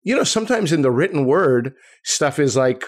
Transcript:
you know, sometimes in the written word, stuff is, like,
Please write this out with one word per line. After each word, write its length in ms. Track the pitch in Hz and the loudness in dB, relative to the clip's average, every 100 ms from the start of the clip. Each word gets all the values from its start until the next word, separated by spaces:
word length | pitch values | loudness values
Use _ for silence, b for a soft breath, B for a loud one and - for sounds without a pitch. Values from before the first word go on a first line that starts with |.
you 140 | - 269 | -4 -2
know, 80 | |
sometimes 480 | - 220 220 240 180 | 0 -2 -2 -2 0
in 100 | 156 | 0
the 80 | 131 | 0
written 360 | 123 185 160 131 | 0 0 0 0
word, 460 | 160 170 123 127 b b b | 2 2 2 -2 b b b
stuff 360 | - - 147 143 | -8 -2 -2 0
is, 180 | 143 120 | 0 2
like, 260 | 131 123 | 0 -2